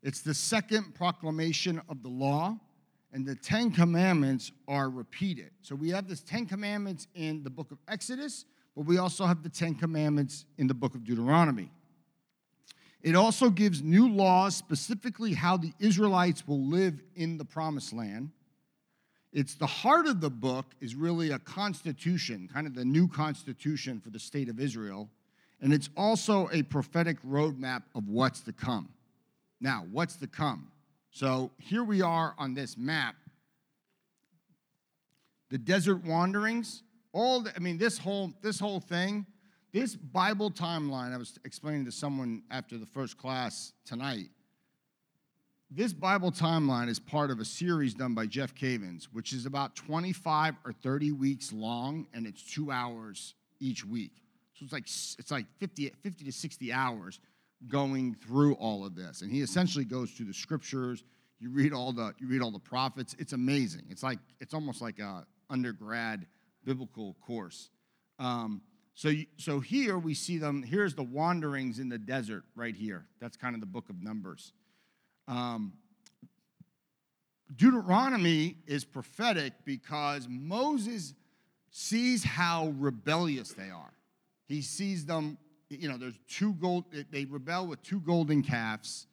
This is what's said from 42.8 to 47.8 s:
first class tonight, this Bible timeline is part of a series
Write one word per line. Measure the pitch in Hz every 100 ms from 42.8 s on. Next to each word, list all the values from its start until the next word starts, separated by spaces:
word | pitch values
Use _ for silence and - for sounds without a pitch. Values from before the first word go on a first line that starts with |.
| 110
first | - 127 -
class | 131 131 123 - - _ -
tonight, | 117 139 123 92 _ _ _ _ _ _ _ _ _ _ _ _ _ _
this | 139 233
Bible | 165 185 196 180
timeline | - 165 165 147 123 120
is | 113
part | - 151 143
of | 120
a | 107
series | - 175 170